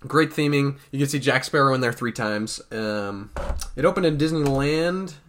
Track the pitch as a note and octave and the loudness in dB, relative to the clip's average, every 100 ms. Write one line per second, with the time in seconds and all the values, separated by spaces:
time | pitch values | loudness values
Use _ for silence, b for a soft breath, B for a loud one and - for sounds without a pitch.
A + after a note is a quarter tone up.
0 | C3 D3 D#3 D#3 D3 C#3+ C#3 C#3 b C#3 | -2 2 2 2 2 2 2 -2 b -2
1 | C#3+ D3 C#3 C3 - D3+ C3+ C3 B2 A2+ | 0 2 2 2 2 2 4 4 0 -2
2 | A#2+ A2 G#2+ G#2 A2 - - A2 A2 G#2 | -4 -2 -2 -2 -4 -8 -8 -6 -4 -4
3 | G2+ G2+ G2+ - - - - - E3 F#3+ | -6 -8 -10 -8 -4 -4 -6 0 2 4
4 | E3+ D3 D#3+ D#3+ C#3+ C3+ C#3 D#3 F3 F#3 | 2 2 2 2 2 2 2 2 0 -2
5 | F#3+ D3+ | -6 -12